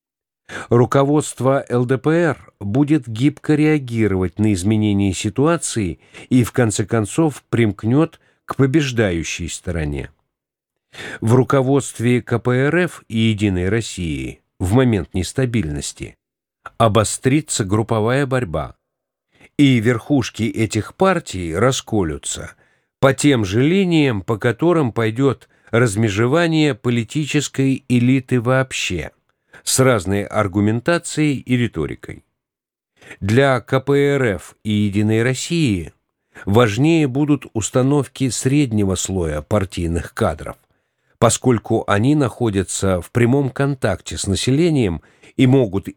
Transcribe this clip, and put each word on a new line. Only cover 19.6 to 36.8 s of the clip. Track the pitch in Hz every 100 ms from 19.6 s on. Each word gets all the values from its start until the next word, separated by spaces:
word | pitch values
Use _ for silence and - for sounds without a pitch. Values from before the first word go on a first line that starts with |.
| 143 123
верхушки | 110 117 - 147 113 -
этих | 110 - 110 110 - -
партий | 190 175 - 92 85 80
расколются | 123 131 - 107 85 71 - - - - _ _ _ _
по | 135
тем | 135 147 131 98
же | 107
линиям, | 139 190 185 165 143 104
по | - 110
которым | 120 113 165 165 131
пойдёт | 117 110 113 139 117 _ _ _
размежевание | 113 123 98 113 98 120 160 170 160 151 131
политической | 123 120 113 151 147 151 131 - 135 131 -
элиты | 123 120 135 131 127
вообще, | 117 131 131 - - 87 - - _ _ _ -
с | - -
разной | 131 117 87 101
аргументацией | 101 107 101 95 104 117 143 170 - - 151 131
и | - 123
риторикой. | 117 82 69 62 - 82 _ _ _ _ _ _ _ _ - -
Для | 98 117 139 127
К | - 135
П | 135 143
Р | 143 143
Ф | 123 92 - -
и | 107
«Единой | 107 104 98 107 110
России» | 120 127 - 170 143 95 78 - _ _ _ - -
важнее | 104 120 104